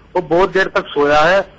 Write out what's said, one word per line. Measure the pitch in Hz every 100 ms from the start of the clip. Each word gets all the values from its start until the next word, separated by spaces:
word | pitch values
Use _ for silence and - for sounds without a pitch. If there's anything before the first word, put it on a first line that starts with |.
| _ 180
वो |
बहुत | 160 165 190
देर | 185 185
तक | 202 175
सोया | - 143 147
है | 156 190 190